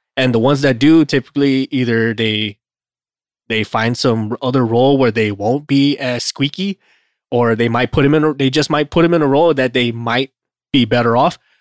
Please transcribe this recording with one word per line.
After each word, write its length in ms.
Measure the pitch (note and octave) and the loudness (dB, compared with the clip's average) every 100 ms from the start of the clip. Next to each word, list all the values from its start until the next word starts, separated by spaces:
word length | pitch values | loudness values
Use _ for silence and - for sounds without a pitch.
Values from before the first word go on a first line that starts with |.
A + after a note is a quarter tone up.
| _ - | _ -2
And 180 | C3 | 0
the 40 | A#2 | 2
ones 240 | B2 C#3+ | 2 2
that 160 | C#3 A#2+ | 0 2
do, 260 | C#3 E3 | 4 4
typically 640 | D3 C3+ - - C#3+ C3+ C3 | 4 0 -4 -2 0 0 -2
either 420 | C#3 A#2+ A2+ A2+ | -4 -2 0 -2
they, 440 | A2 A2+ G#2+ G#2+ G2+ _ _ _ _ _ _ _ _ - | -2 -2 -2 -6 -10 _ _ _ _ _ _ _ _ -6
they 160 | A2 | -4
find 320 | G#2 A#2 A2+ A#2+ | -2 -2 -2 -2
some 400 | C3 A2+ G#2+ A#2 | -2 -2 -4 -6
other 220 | C3 C3 | -4 -2
role 340 | A#2+ A#2 C3+ C#3 | 0 2 2 2
where 120 | B2+ | 2
they 200 | A2 G#2+ | 0 -2
won't 340 | G2+ G#2 C3+ D3 | -2 -4 -4 -2
be 300 | C#3 C#3 C#3 | 0 0 -2
as 260 | C3+ A#2+ | -6 -6
squeaky, 540 | - - C#3+ - F#3+ F#3+ _ _ _ _ - | -8 -6 -6 -4 -8 -8 _ _ _ _ -6
or 240 | A#2+ A#2 | 0 0
they 140 | A2+ A#2 | 0 0
might 240 | A#2 B2 | 0 -2
put 120 | - | 0
'em 100 | C#3 | 2
in 100 | D3+ | 2
a, 100 | D3+ | 0
they 160 | C#3+ C3+ | 0 -2
just 200 | C#3+ D3 | 0 0
might 200 | D3 D3 | -2 -2
put 140 | E3+ | 0
'em 100 | E3+ | 2
in 80 | E3+ | 2
a 40 | D3 | 2
role 280 | C#3 E3+ | 2 2
that 200 | C#3+ B2+ | 2 0
they 180 | B2+ A#2+ | 0 -2
might 400 | A#2 A#2 A#2 C3+ _ _ _ _ | -4 -4 -4 -4 _ _ _ _
be 120 | C#3 | 0
better 320 | A2+ B2 A#2 A#2 | 2 2 2 2
off, 220 | D#3 - _ _ | 0 -2 _ _